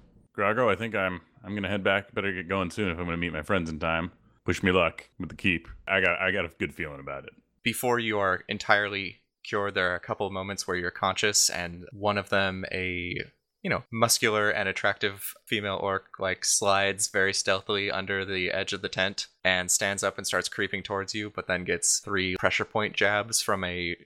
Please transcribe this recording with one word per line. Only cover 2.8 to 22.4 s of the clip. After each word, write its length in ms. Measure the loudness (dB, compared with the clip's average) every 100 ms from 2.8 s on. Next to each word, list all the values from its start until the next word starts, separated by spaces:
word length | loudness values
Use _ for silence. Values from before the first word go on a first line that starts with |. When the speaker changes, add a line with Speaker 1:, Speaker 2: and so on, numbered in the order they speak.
| -2
Speaker 1:
if 80 | 0
I'm 60 | -2
gonna 120 | -2
meet 160 | -2
my 80 | -2
friends 280 | 0 0 0
in 80 | -2
time. 320 | 0 0 -2 -8 _ _ -4
Wish 160 | 2
me 80 | 4
luck 380 | 6 4 0 -16 -12
with 100 | -10
the 60 | -2
keep. 320 | 0 0 -4 -12 -2
I 140 | 2
got, 180 | 4 2
I 120 | 0
got 140 | 0 -2
a 60 | -4
good 140 | -6 -4
feeling 240 | -8 -8
about 240 | -10 -10
it. 80 | -12 -20 _ _
Speaker 2:
Before 340 | -4 0 2 2
you 200 | 2 2
are 240 | 2 0 -2
entirely 720 | -2 4 4 4 -2 -6 -10 _ _
cured, 300 | -4 -2 0 2
there 160 | 2
are 40 | 0
a 40 |
couple 260 | -4 -4 -4
of 60 |
moments 340 | -4 -6 -6 -4
where 100 | -2
you're 120 | -2
conscious, 580 | 0 0 2 2 4 2
and 360 | 0 -6 -10 -14
one 260 | -4 0 0
of 120 | 2
them, 360 | 2 2 -2 -6
a, 460 | -4 -4 -4 -4 -6 -8 _ _ _
you 80 | -4
know, 140 | -4 -4
muscular 580 | 0 2 4 4 4 2
and 180 | 0 -2
attractive 680 | 0 -2 0 -2 -4 -10 -12 -4
female 320 | -2 -2 -2
orc, 260 | 0 -2 -4 -4
like, 260 | -2 -2
slides 640 | 0 2 4 4 2 0 0
very 240 | 2 2 2
stealthily 560 | 2 0 0 0 0
under 340 | -2 -2 -2 -2
the 240 | -2 0
edge 240 | 0 -2
of 80 | -4
the 80 | -4
tent 380 | 0 0 -2 -12 _
and 260 | 0 2 2
stands 340 | 0 0 0
up 140 | -2 -2
and 80 | -2
starts 240 | -2 -2
creeping 320 | -2 -4 -4
towards 320 | -4 -4 -4
you, 160 | -6 -6 -6
but 120 | -2
then 160 | -2
gets 360 | 0 0 2 0
three 360 | 0 0 0
pressure 280 | 2